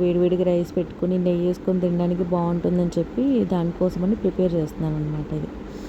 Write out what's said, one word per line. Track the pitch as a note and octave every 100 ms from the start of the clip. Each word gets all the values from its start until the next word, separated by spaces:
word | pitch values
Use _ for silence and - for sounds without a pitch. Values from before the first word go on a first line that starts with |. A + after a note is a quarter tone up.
వేడివేడిగా | F3 F3 F3+ F3+
రైస్ | F3+ F3 E3+ -
పెట్టుకొని | E3 - F3 F#3
నెయ్యి | F3+ F3 F3+
వేసుకొని | F3+ - F#3
తినడానికి | F3+ F3 F3 F3 F3
బాగుంటుందని | F3 E3+ F3 F3 F3+ F3 -
చెప్పి | E3 - C4+ B3+ F#3
దానికోసమని | F3+ E3+ E3+ F#3 F3 F#3 A3
ప్రిపేర్ | G3 E3 F#3
చేస్తున్నాను | E3+ D3+ - D#3+ D3+
అనమాట | D3+ D3+ D3 D#3
ఇది. | D3+ - - -